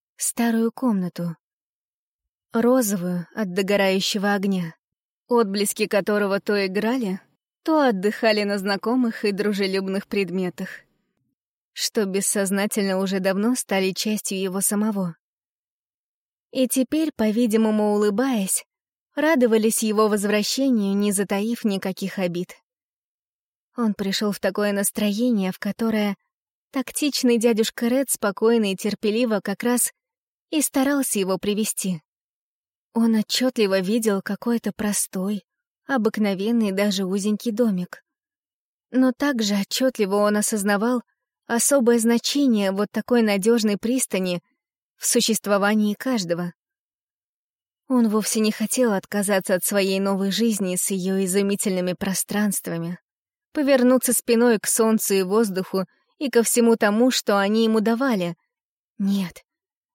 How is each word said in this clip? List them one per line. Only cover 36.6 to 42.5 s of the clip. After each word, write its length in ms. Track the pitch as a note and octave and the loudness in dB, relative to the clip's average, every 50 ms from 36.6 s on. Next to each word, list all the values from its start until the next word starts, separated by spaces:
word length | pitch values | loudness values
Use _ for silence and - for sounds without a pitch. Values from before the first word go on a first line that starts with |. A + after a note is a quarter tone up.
| A3 G3+ | 0 0
даже 340 | F#3+ F#3+ G#3 G#3 F#3+ F#3+ G3 | 0 0 0 0 0 0 -2
узенький 460 | F3+ F#3+ G3+ F#3+ G#3+ G#3+ G3+ - A#3+ | -2 -2 -2 0 -2 -2 -2 -4 -6
домик. 520 | G#3 G#3+ B3 A3+ F#3+ F3+ F3+ - - - _ _ _ _ _ _ _ _ _ _ _ _ _ _ _ _ _ _ | 0 0 0 2 2 -2 -4 -6 -10 -20 _ _ _ _ _ _ _ _ _ _ _ _ _ _ _ _ _ _
Но 200 | A3 B3+ B3+ C4 | 0 2 2 2
также 440 | B3 - C#4+ C#4+ C#4 A3+ A3 G3+ G#3 | 2 0 -2 -2 0 0 0 0 0
отчетливо 600 | G3 G3 - - - C4 C4 B3+ - G#3+ F#3+ G3+ | 0 -2 -4 -2 0 0 0 0 0 -2 0 2
он 200 | G3+ G#3 G#3 G#3 | 2 2 2 2
осознавал 640 | G#3 G#3+ - A3+ G#3 F#3+ G#3 G3+ G3 G#3+ A#3+ B3+ A#3+ - _ _ _ _ _ _ _ _ | 0 0 0 -2 -2 0 0 0 2 2 0 0 -2 -4 _ _ _ _ _ _ _ _
особое 500 | - A#3 A#3 - - C#4+ C#4 A#3 A#3 A#3 | -4 -2 0 2 2 2 4 4 4 4
значение 760 | A#3+ A3 A#3 A#3 A#3 - - - C#4+ C#4+ C4 | 4 4 4 2 2 0 0 0 2 2 4